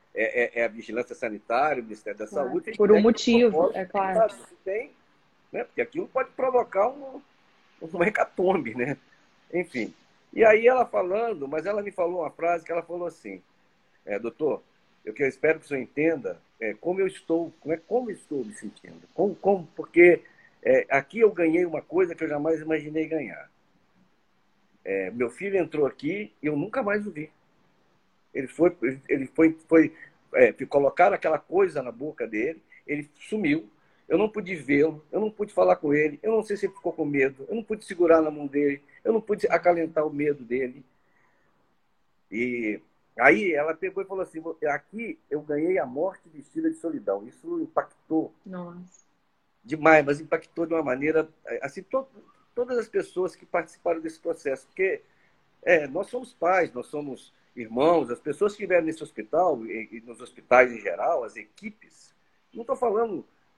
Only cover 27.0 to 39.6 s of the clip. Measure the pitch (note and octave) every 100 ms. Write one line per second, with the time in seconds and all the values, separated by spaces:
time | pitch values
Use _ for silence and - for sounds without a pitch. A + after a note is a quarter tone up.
27 | G#3 D3+ D#3 _ _ _ _ _ _ _
28 | _ _ _ - C3 - F3 - A#2+ C3+
29 | - C#3 C3 - E3 D#3+ - E3 D3+ -
30 | - _ _ - A#2+ - B2 C#3+ D#3 -
31 | F#3 F3+ E3+ D3+ - F3 F#3+ D3 B2 A2+
32 | D3+ - A2+ G#2+ C3+ D#3+ _ - - D3
33 | D3 _ - G#3+ E3 D3+ - _ _ _
34 | - E3 G#3+ G#3+ F3+ F3 B2+ C#3+ D#3+ D3+
35 | - F#3 G#3+ - G#3 - F3+ F3+ D3 D3
36 | D3+ D3 G#3+ A3 G#3 G3+ G3 - F3 E3
37 | D#3 C#3+ C3+ C3+ C3+ A3+ G#3+ G#3+ - F3
38 | F3 D#3+ D#3 D3+ C#3+ C#3+ D3 C#3 _ -
39 | - A3+ G#3+ G#3 - E3+